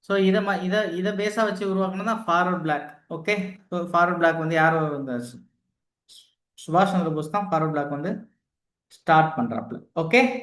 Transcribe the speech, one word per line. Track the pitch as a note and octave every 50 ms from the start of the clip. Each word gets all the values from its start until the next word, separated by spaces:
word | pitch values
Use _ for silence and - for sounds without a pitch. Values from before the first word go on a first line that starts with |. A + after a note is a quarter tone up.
| _
So | - G3 G3 F#3+ F#3+
இத | F#3+ G#3+ G3+
ம-, | G3+ G3 F3 F#3
இத, | F3+ F#3+ G#3+ G#3+ F3+ E3 F3
இத | F#3 G#3 G3+ F#3+
பேஸா | G#3 G#3 G#3 A#3 A3
வச்சு | G#3 G3 F#3 G3+ G3
உருவாக்குனது | F#3+ F#3+ F#3+ F#3 F#3 F#3+ G3 A3+
தான் | A3+ A3 -
ஃபார்வர்ட் | - E3 F3 F3+ F3+ F3+ E3+ D#3
பிளாக். | D#3 D3+ C#3 - - - _ _ _ E3
ஓகே? | D#3+ D#3+ - G#3 G3+ F#3 - - - _ _
So | F3+ F3+ F3 F3
ஃபார்வர்ட் | F3 E3+ F3 F3 F3+ E3+
பிளாக் | E3 E3 D#3+ E3
வந்து | D#3+ D#3+ E3 D#3+
யார், | D#3 E3 E3 D#3+ D#3 D3+ C#3+ C#3
இந்த | C3+ C3 B2 A#2+ A#2+ A#2+
சு-, | - - - _ _ _ _ _ _ _ _ _ _ _ _ _ - - _ _ _ _ _ _ _ - -
சுபாஷ் | - D#3 F3+ G3 F#3+
சந்திர | F#3 F3+ E3 D#3+ D#3
போஸ் | D3+ D3 - -
தான் | G3+ G3 -
ஃபார்வர்ட் | E3 D#3 D#3+ D#3 D3+
பிளாக் | D3 C#3+ C#3+ C#3+
வந்து | C#3+ D3+ F#3+ A3+ - - _ _ _ _ _ _ _ _ _ _ _ _ _ -
ஸ்டார்ட் | _ _ - D#3+ D#3+ D#3 D#3+ - -
பண்றாப்ல. | A#2+ A2+ A2 - - - - - - _ _ E3
ஓகே? | E3 D#3+ G3 B3 B3+ B3 - -